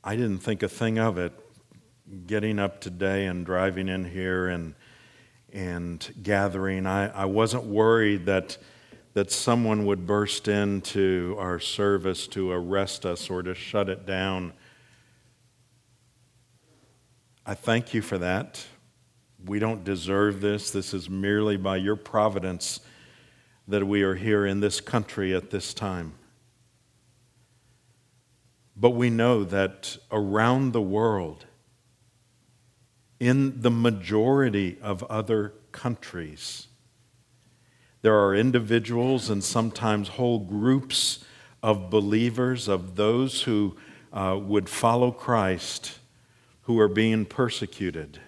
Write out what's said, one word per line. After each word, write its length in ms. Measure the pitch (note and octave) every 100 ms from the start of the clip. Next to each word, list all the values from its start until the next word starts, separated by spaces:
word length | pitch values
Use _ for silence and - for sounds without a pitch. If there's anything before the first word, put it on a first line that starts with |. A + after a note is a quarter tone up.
I 140 | G2
didn't 220 | A2 A#2 F#2+
think 260 | - G2+
a 60 | G2+
thing 280 | - A2+ A2
of 200 | A2+ F2+
it 160 | F2 - - - _ - _ _ - F#2+
getting 320 | F2 G#2+ G#2+ G#2
up 220 | G2 -
today 460 | F#2 F2 F#2+ G2
and 200 | F#2+ F2+
driving 440 | F2 F#2 F#2+ F2+ F#2+
in 160 | F#2
here 420 | F2+ F2+ F#2 F#2 F#2
and, 280 | F2 E2 D2+ - - - _ _ _ _
and 580 | G2+ F2+ F2 F2 E2 - -
gathering. 600 | G2 G2+ G2+ F#2 F#2+ F#2+
I, 240 | F#2+ G2 G2
I 160 | G2
wasn't 400 | F#2+ G2+ A2+ B2
worried 600 | A#2 G#2 A2 A2+ G#2+ G2+ F2+
that, 300 | F#2+ F#2 - - - _ - _
that 160 | G#2 G2
someone 560 | - - A#2+ A2+ G#2+ G2+
would 200 | G2 F2
burst 400 | G#2 G#2 - -
into 880 | G2+ G2+ G2 - G2+ F#2+ F#2 F2 G#2
our 220 | F#2 E2+
service 680 | - - G2+ G2 F#2+ F2+ -
to 220 | G2 F#2
arrest 560 | F2+ F2 G2 F#2+ -
us 240 | F#2 F2 -
or 140 | F2+
to 100 | F2+
shut 360 | F2+ - G#2+ G2
it 160 | F#2
down. 480 | F#2+ F#2+ F#2+ F#2+ F2 - - _ _ _ _ _ _ _ _ _ _ _ _ _ _ _ _ _ _ _ _ _ _ _ _ _ _ _
I 100 | -
thank 380 | G2+ - A2+ A#2+
you 80 | A2+
for 160 | G2+ F#2+
that. 460 | F2 F#2 E3+ - - - _ _ _ _ _ _
We 140 | F#2 G2+
don't 240 | A2+ A2
deserve 560 | F#2 F#2+ E2 G2 G#2 G2
this. 320 | G#2 G#2 -
This 220 | G2+ F#2
is 160 | F#2+ E2+
merely 480 | F#2+ G2+ G#2 G#2+ G2
by 180 | F#2+
your 220 | F#2+ G2 G#2
providence 840 | - G#2+ G#2+ G2 F#2 F2 - - - - - - _ _ _ _ -
that 160 | G2+
we 160 | G2 G2+
are 140 | G2
here 300 | F#2 G#2+ G#2
in 160 | G2+ G2
this 180 | G#2 -
country 560 | - A#2+ G2+ - F#2
at 140 | F#2 F2+
this 240 | G2+ -
time. 400 | - G2+ F#2 D#2+ D2+ _ _ _ _ _ _ _ _ _ _ _ _ _ _ _ _ _ _ _ _ _ _ _ _ _ F#2+
But 140 | A#2+
we 180 | A#2+ B2
know 340 | A#2 A#2+ A#2
that 540 | F#2 G2 F#2+ - - - _
around 640 | G#2+ G2+ G#2 A#2 C3 C3
the 100 | A#2
world, 640 | F#2+ G#2 A2+ G2+ E2 D2 - _ _ _ _ _ _ _ _ _ _ _ _ _ _ _ _ _
in 420 | B2 C3+ C3+ C3
the 80 | A#2+
majority 1080 | A#2 A#2+ G#2 F2 G#2+ A#2+ C#3 C3 G2+ F#2 F2
of 220 | G#2+ F#2+
other 480 | A#2 A2 G2+ A2 G#2 - _
countries, 960 | - B2 A#2 - F2+ D#2 D2+ - - - _ _ _ _ _ _ _ _ _ _ _ _ _
there 140 | A2 G#2+
are 160 | G2+
individuals 960 | G2 B2+ B2 G#2+ A#2 G#2+ A#2 B2+ C3 G2+
and 140 | G2+
sometimes 640 | F#2+ A#2 A2+ - A2+ G#2 G2+
whole 320 | - B2 A#2
groups 840 | F#2 G#2 A#2 C3+ B2+ - - - - - - _
of 280 | A2 G2+ F2+
believers, 800 | G#2+ G2+ A2 A#2+ A2+ B2+ B2+ G#2+
of 260 | F#2+ F2+
those 460 | F2+ G#2+ A#2+ C3 -
who, 340 | - G#2 G2+ - - - -
uh, 260 | G2+ F#2+ F#2+
would 280 | G2 G#2 F#2
follow 420 | - A#2 A#2+ B2
Christ, 880 | A#2+ - A#2 F#2+ F2+ - - - - _ _ _ _ _ _
who 180 | - A2+
are 80 | G#2+
being 380 | F#2+ A2+ A2
persecuted. 960 | G2+ - B2 - G#2+ - F#2 D#2+ D2 -